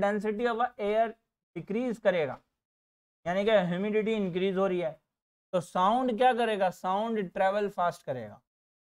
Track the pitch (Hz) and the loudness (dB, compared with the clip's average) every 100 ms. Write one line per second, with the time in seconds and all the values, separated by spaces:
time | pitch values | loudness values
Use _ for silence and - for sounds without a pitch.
0 | 202 208 214 208 240 226 247 - 202 214 | 2 0 -2 -2 -2 0 -2 -2 -2 0
1 | 226 - _ _ _ 170 165 208 254 208 | 0 -4 _ _ _ -12 -6 -4 -2 -2
2 | 202 180 143 120 _ _ _ _ _ _ | 0 2 0 -6 _ _ _ _ _ _
3 | _ _ 165 185 202 208 175 175 208 214 | _ _ -4 -2 4 4 4 0 0 0
4 | 214 220 190 175 196 185 196 180 160 - | 0 0 -2 -2 -2 0 0 0 -4 -8
5 | _ _ _ _ _ 185 - 180 190 240 | _ _ _ _ _ -6 -2 0 2 2
6 | 254 208 254 233 233 208 190 - 185 196 | 0 2 4 4 0 0 0 -2 -4 -2
7 | 226 220 180 196 190 202 202 202 175 - | -2 -4 -4 0 2 2 -2 -2 -2 -2
8 | - 127 107 101 _ _ _ _ | -8 -8 -10 -16 _ _ _ _